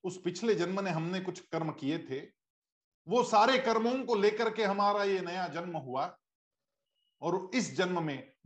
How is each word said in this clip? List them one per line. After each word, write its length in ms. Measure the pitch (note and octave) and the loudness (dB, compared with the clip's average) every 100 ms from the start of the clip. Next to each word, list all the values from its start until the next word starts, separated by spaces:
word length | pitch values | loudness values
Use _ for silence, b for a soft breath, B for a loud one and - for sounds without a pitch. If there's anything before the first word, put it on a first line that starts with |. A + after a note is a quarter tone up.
उस 180 | F#3 F#3 F#3 | -6 -6 -6
पिछले 300 | F3+ A3+ F#3 | -2 0 2
जन्म 240 | E3+ F#3+ | 0 -2
ने 100 | G3 | -2
हमने 320 | D#3+ E3 F#3 | -2 -2 -4
कुछ 180 | F#3 F3+ | -6 -10
कर्म 320 | - E3 D#3+ | -6 -4 -4
किए 280 | C#3+ C#3 E3 | -4 -4 -4
थे, 200 | C3+ C3 - _ _ _ _ _ _ _ - | -4 -8 -10 _ _ _ _ _ _ _ 0
वो 160 | A#3 | 2
सारे 360 | - G#3 A3+ C4 | 4 6 6 4
कर्मों 460 | A3+ A3+ A3+ C4 A#3+ | 2 2 2 -2 0
को 100 | A3 | 4
लेकर 380 | G3+ G#3+ A3+ | 4 4 -2
के 100 | A3 | 0
हमारा 400 | G#3 G3 G3+ G3+ | 0 2 2 2
ये 180 | G3+ F#3+ | 2 0
नया 260 | F3 F3+ F3 | -2 -4 -4
जन्म 300 | D3+ F3 D#3+ | -6 -6 -8
हुआ 400 | C3 B2+ F3 - _ _ _ _ _ _ _ _ _ _ | -6 -4 -4 -6 _ _ _ _ _ _ _ _ _ _
और 300 | D3+ F#3 F#3 B3 | -2 -2 0 -2
इस 220 | F3+ - | -2 0
जन्म 260 | F#3 F3+ | 0 0
में 300 | D#3 C3 - _ | -2 -6 -10 _